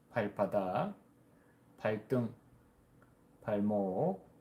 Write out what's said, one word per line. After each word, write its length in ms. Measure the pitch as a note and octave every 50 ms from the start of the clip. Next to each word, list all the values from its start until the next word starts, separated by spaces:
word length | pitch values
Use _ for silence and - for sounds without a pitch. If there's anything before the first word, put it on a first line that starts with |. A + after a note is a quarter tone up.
| _ -
발바닥, 880 | - - A2 G#2 G2+ - G#3 F#3+ - G#3 - F#3 F#3 - D#3+ G3+ G3+ - - - - - - - - - - - - - - - - -
발등, 560 | - A2 G#2+ G#2+ G#2 - - B2+ A#2+ A2 - - - - - - - - - _ - - - - - - - _ - - - -
발목, 880 | - - A2 G#2 G2+ G#2 G#2 G#2 G2 F#2+ F2+ F#2+ C3 E3 G3 - - - - -